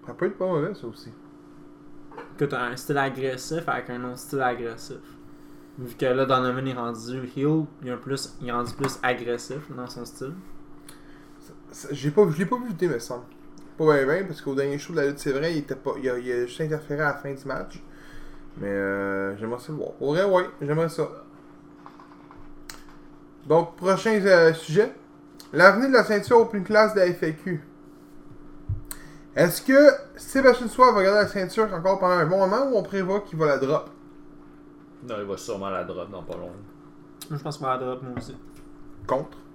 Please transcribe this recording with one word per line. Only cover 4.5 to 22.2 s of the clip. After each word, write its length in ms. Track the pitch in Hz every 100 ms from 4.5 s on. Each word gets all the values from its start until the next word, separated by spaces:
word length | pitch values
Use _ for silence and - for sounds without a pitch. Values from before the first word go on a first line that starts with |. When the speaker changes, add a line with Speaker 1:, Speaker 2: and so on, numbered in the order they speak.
| 120 117 113 - 127 - - - - - - - -
Speaker 2:
Vu 160 | 123
que 120 | - 131
là, 180 | 127 131
Donovan 420 | 127 127 127 131
est 60 |
rendu 440 | 123 120 113 117 131 127 139
heel, 300 | 143 160 147 -
il 60 | 127
est 20 |
un 60 | 120
plus, 380 | 131 135 - -
il 60 | 123
est 40 |
rendu 220 | 120 117
plus 240 | 107 135 -
agressif 560 | 127 123 117 120 - 135 151 131
dans 100 | 123
son 200 | - 117
style. 280 | - 131 180 - - - - - - - - - -
Speaker 1:
Ça, 160 | - - -
ça, 180 | - -
j'ai 180 | 143 139
pas, 180 | 208 196
je 80 | 151
l'ai 80 | 185
pas 100 | 247
vu 120 | 247
lutter, 180 | 165 180
me 100 | 120
semble. 280 | - 123 - - - - - -
Pas 80 | 156
ben, 220 | 143 135
ben, 180 | 170 185
parce 160 | 151
qu'au 140 | 147 135
dernier 240 | 139 139
show 140 | 143
de 40 | 165
la 60 | 143
lutte, 100 | 143
c'est 120 | 151
vrai, 200 | 135 160
il 60 | 160
était 160 | 143 127
pas, 160 | 139 -
il 80 | 131
a, 80 | 123
il 140 | 123
a 140 | 120 120
juste 140 | -
interféré 400 | 156 151 151 147
à 60 | 147
la 40 |
fin 180 | 139 143
du 140 | 135 135
match. 380 | 127 - - - - - - - - - -
Mais, 100 | 101
euh, 680 | 98 98 98 98 98 98 101
j'aimerais 220 | 110 123
ça 120 | -
le 60 | 151
voir. 140 | -
Pour 220 | - 135 160
vrai, 80 | 202
ouais, 240 | 180 180 -
j'aimerais 300 | 147 156 165
ça. 180 | 160 151 - - - - - - - - - - -